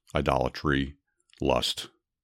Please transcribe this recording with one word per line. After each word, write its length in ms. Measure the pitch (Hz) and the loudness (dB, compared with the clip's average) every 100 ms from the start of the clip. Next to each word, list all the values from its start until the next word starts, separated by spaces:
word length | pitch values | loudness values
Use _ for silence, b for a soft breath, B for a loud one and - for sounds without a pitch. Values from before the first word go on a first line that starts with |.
| - | -4
idolatry, 800 | 78 69 67 64 - 76 69 67 - _ _ _ _ | 0 2 2 0 -2 0 0 -2 -8 _ _ _ _
lust, 480 | 67 62 - - - _ _ _ | 0 0 0 -6 -10 _ _ _